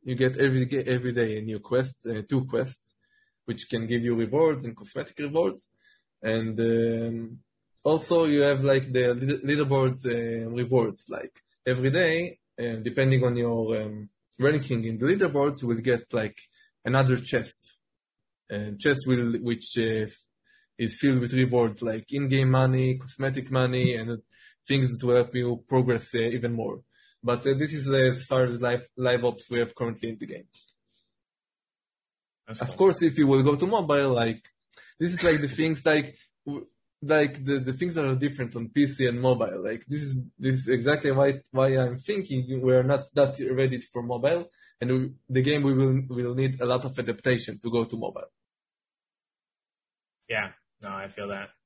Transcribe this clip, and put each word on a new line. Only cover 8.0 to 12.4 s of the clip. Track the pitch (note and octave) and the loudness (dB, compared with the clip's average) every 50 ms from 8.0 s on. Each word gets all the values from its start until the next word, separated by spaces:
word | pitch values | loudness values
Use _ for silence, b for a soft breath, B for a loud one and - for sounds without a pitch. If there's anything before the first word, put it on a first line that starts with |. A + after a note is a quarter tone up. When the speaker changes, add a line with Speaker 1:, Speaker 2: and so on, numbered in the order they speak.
| D#3 - F3 E3+ E3 | 0 2 2 2 4
Speaker 1:
you | D#3 D3 D3 | 4 4 4
have, | C#3+ C#3+ C#3+ C3+ C3+ | 4 4 4 2 2
like, | C#3 C3+ C3+ C3 C3+ | 2 2 2 2 0
the | B2 B2+ B2+ A#2+ B2 | 0 2 2 2 2
leader-, | B2 C3 C3+ D3 - - C#3 D3 D3 D3+ | 0 -2 -2 -2 -2 -2 -2 0 2 2
leaderboards, | C3+ C#3 C3+ C3 C3 B2+ C3 - | 2 4 4 4 2 0 -2 -4
uh, | B2 A#2 A#2 A#2 A#2 A2+ A2+ A2+ A2+ | -4 -2 -2 -2 -4 -4 -4 -6 -6
rewards. | A#2 B2 B2 A#2+ C3 B2+ A2+ A2 G2+ - - - | -4 -4 -2 2 2 2 2 2 -2 -8 -12 -12
Like, | - - - - _ - _ _ _ _ _ | -10 -10 -10 -12 _ -20 _ _ _ _ _
every | B2+ B2+ B2+ B2+ C3+ | -2 -2 0 0 0
day, | C#3+ F3 F3+ D#3+ D#3+ E3 F3 F3 - _ | 2 2 2 2 2 0 -2 -6 -8 _